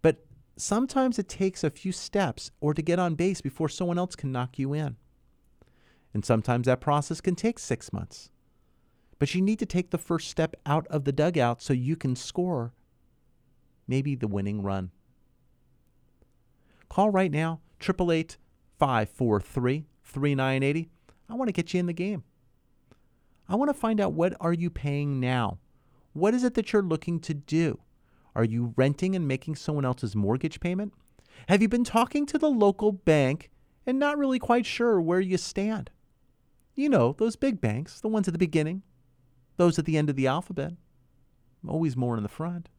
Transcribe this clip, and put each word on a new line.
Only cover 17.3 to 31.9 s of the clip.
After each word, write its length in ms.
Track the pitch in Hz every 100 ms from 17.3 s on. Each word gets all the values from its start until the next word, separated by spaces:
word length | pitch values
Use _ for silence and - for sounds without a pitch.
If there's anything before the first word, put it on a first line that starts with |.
now, 280 | 147 160 165 - _
triple 320 | - 185 180
eight, 260 | 165 160 - _ _ _ _
five 300 | 143 120 107
four 320 | - 123 104
three, 440 | - - 123 143 151 _
three 320 | - 143 143 139
nine 280 | 131 135
eighty. 260 | 135 151 165 _ _ _ _
I 60 | 233
want 140 | 262
to 40 |
get 200 | 180 165
you 60 | 180
in 80 | 175
the 60 |
game. 300 | 170 185 202 - _ _ _ _ _ _ _ _ _ _ _ -
I 60 | 196
want 140 | 285
to 40 |
find 260 | 285 220 220
out, 140 | 196
what 220 | 156 175 -
are 140 | 170
you 160 | 170 170
paying 500 | - 143 143 147 139
now? 400 | 123 127 107 92 _ _ _ _ _
What 200 | 151 190
is 100 | 247
it 100 | 247 233
that 180 | 214
you're 80 | 214
looking 380 | 190 160 - 170
to 120 | -
do? 460 | 151 - 156 165 - _ _ _ _ _ -
Are 80 |
you 300 | 113 117 120 117
renting 380 | 131 147 185 190
and 120 | 151
making 280 | 131 - 151
someone 280 | - 151 131
else's 300 | 127 113 104
mortgage 440 | 101 123 160 -
payment? 340 | 175 185 208 - _ _ _ - -
Have 120 | 190
you 60 | 214
been 160 | 240
talking 420 | 247